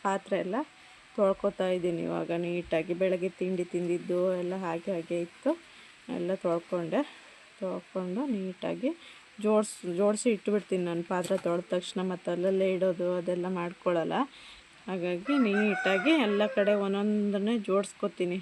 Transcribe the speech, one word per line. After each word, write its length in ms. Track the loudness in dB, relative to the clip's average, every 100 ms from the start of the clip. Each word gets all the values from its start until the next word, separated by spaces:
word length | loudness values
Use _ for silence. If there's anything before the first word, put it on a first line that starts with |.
ಪಾತ್ರೆ 320 | 0 -2 0 -2
ಎಲ್ಲ 120 | 0 -4 -4 -12 -20 -20 -10 2
ತೊಳ್ಕೊತಾ 500 | 2 4 -2 0 0
ಇದ್ದೀನಿ 260 | 2 0 0 -2
ಇವಾಗ 240 | -2 -2 -2
ನೀಟಾಗಿ. 480 | 0 -4 0 -2 0 0
ಬೆಳಗ್ಗೆ 280 | 0 0 -2 -4
ತಿಂಡಿ 240 | -4 -2 -2
ತಿಂದಿದ್ದು 460 | -2 -2 -2 -2 0 2 0
ಎಲ್ಲ 140 | -4 -4
ಹಾಗೆ 260 | -4 -4 -4
ಹಾಗೆ 240 | -6 -4 -4 -6
ಇತ್ತು, 240 | -4 -2 -2 -6 -20 -20 -20 -10 -6
ಎಲ್ಲ 180 | -4 -2
ತೊಳ್ಕೊಂಡೆ. 560 | 0 -2 -2 -4 0 -2 -2 -10 -20 -20 -20 -8
ತೊಳ್ಕೊಂಡು 640 | -6 -6 -6 -6 -4 -4 -2
ನೀಟಾಗಿ 560 | -4 -4 -6 -6 -2 -4 -4 -14 -20 -20 -4
ಜೋಡ್ಸ್-, 340 | 2 2 2 -6 -6 2
ಜೋಡಿಸಿ 300 | 2 2 0 0
ಇಟ್ಬಿಡ್ತೀನಿ 480 | 0 -2 0 -2 0
ನಾನು. 140 | -2 -2
ಪಾತ್ರೆ 240 | -2 0 0 0
ತೊಳೆದ 200 | -2 0
ತಕ್ಷಣ 280 | -4 -2 -4 -2
ಮತ್ತೆ 180 | -4 -4
ಅಲ್ಲಲ್ಲೇ 340 | 0 2 2 2 2
ಇಡೋದು 320 | 0 0 -2 -2
ಅದೆಲ್ಲ 260 | -2 -2 -2 -2
ಮಾಡ್ಕೊಳ್ಳಲ್ಲ. 580 | -4 -4 0 0 0 0 -2 -6 -20 -20 -20 -16 -8
ಹಾಗಾಗಿ 460 | -4 -2 -2 0 2 4
ನೀಟಾಗಿ 640 | 4 4 2 2 4 4 4 4
ಎಲ್ಲ 160 | 2 2 4
ಕಡೆ 160 | 4 4 2
ಒಂದೊಂದನ್ನೇ 680 | 0 2 2 0 0 0 0 2
ಜೋಡಿಸ್ಕೊತೀನಿ. 680 | 0 0 -4 -6 -2 -2 -2